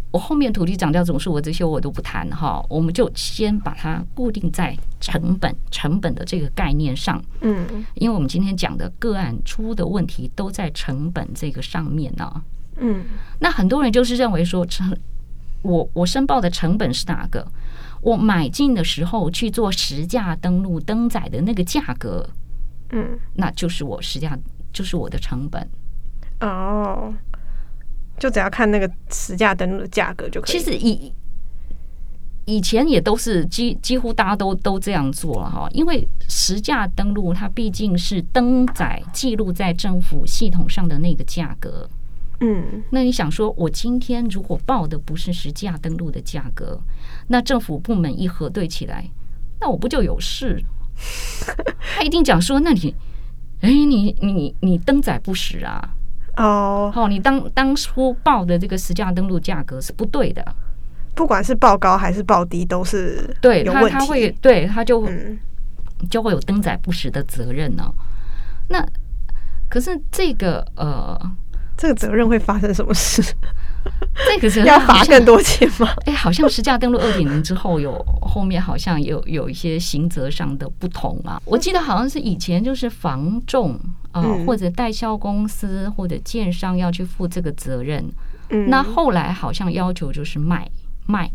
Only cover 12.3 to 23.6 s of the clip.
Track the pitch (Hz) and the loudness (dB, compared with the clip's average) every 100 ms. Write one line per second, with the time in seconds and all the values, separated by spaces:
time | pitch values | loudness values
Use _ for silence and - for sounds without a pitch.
12.3 | - - - - - 240 196 180 214 - | -8 -8 -8 -8 -4 -2 -2 -4 -6 -6
13.3 | - 339 - 185 269 269 226 240 247 240 | -2 0 2 2 2 2 2 2 0 0
14.3 | 175 175 180 175 - 185 185 - - - | 0 0 0 -2 -2 -2 -4 -6 -8 -8
15.3 | - - - 202 170 - - 175 269 269 | -10 -8 -6 0 0 0 0 0 0 2
16.3 | 262 180 - 165 208 175 127 - 170 - | 2 0 0 0 2 0 -2 -4 -4 -2
17.3 | - - - - - - - 226 233 214 | -4 -6 -6 -8 -8 -10 -4 0 2 2
18.3 | 185 170 - 285 226 160 - 170 226 165 | 2 0 0 0 2 -2 -2 -2 -2 -2
19.3 | 175 233 240 208 180 - 143 165 233 190 | -2 -4 -2 -2 -2 -4 -4 -4 -2 -2
20.3 | 160 180 180 190 165 - 220 240 202 - | -4 0 0 0 -4 -2 0 0 -2 -4
21.3 | 120 185 214 175 - - 123 117 87 - | -2 -2 0 -2 -2 -4 -6 -4 -4 -4
22.3 | - - - - - - 233 226 - - | -6 -6 -4 -4 -6 -6 -4 -4 -4 -4
23.3 | - - - | -4 -4 -2